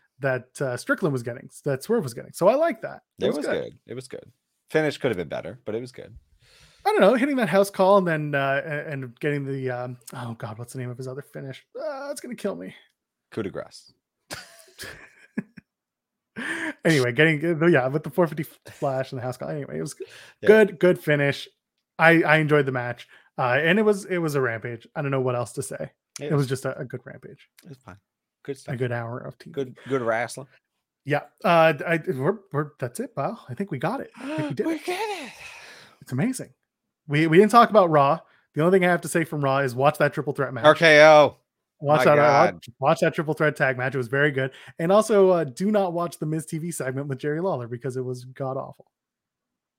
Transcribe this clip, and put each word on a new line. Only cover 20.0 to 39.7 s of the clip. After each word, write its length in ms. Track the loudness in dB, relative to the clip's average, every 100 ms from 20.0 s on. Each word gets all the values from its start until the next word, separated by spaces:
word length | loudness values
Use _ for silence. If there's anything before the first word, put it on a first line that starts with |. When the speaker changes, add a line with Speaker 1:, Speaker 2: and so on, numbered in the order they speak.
| -18 -18 -20 _
Speaker 2:
Yeah. 40 | 6
Speaker 1:
good, 300 | 6 6 4
good 180 | 2 2
finish. 500 | 0 0 0 -2 -10 _ _ _ _ 2
I, 240 | 4 6
I 140 | 4 2
enjoyed 280 | 4 2 2
the 60 |
match, 360 | -4 -6 -10 -16 _ _ -4
uh, 200 | 0 0
and 160 | 2 2
it 40 |
was, 220 | 2 0
it 140 | -4 -4
was 160 | -2
a 60 | -2
Rampage. 460 | -2 -4 -10 -12 -12 -8
I 40 |
don't 120 | -4
know 80 | -2
what 160 | -2 -2
else 160 | -6
to 100 | -10
say. 300 | -12 -10 -12 _ _ -14
Speaker 2:
It 40 | -2
Speaker 1:
It 60 |
was 80 | -2
Speaker 2:
was 60 | 0
Speaker 1:
just 160 | -4 -6
a, 100 | -8
a 60 |
good 160 | -12 -14
Rampage. 440 | -16 -20 -20 -20 _ _
Speaker 2:
It 60 | -20
was 80 | -20
fine. 180 | -20 -20 _ _ _ _
Good 140 | -14 -14
Speaker 1:
A 20 |
Speaker 2:
stuff. 180 | -10 -6
Speaker 1:
good 140 | -4
hour 260 | -4 -8 -12
of 200 | -14 -18
T 60 | -12
V. 60 |
Speaker 2:
Good, 260 | -8 -8 -10 -6
good 140 | -4
wrestling. 460 | 0 -2 -4 -10 -18 _ _ _ _ _ -4
Speaker 1:
Yeah, 160 | -4 -4 _
uh, 280 | 2 6 4
d-, 120 | 2
I, 160 | -2 -4 -2
we're, 260 | -2 -2 -4 _
we're, 180 | -6 -6 _
that's 180 | -10 -8
it, 140 | -10
pal. 280 | -6 -8 -8 -14
I 60 |
think 160 | -10 -8
we 80 | -4
got 220 | -4 -6
it. 100 | -10 -14
I 100 | -10 -6
think 120 | -6
we 40 |
Speaker 2:
<gasps> 0 |
Speaker 1:
did 120 | -4 -4
Speaker 2:
We 80 |
Speaker 1:
it. 100 | -4
Speaker 2:
get 160 | -6 -6 -6 -8
it. 80 | -12 -18 -20 -20 -20 -20 -20 _
Speaker 1:
It's 100 | -10
amazing. 380 | -4 -4 -4 -12 _ _ _ _ _ -4
We, 200 | 0 4
we 100 | 6
didn't 140 | 8
talk 180 | 6 6
about 200 | 6 6
Raw. 280 | 6 4 2 -4 _ _
The 80 | 0
only 140 | 4 4
thing 80 | 4
I 40 |
have 120 | 0
to 60 | -2
say 160 | -2
from 180 | -2 -2
Raw 160 | 0 0
is 160 | 0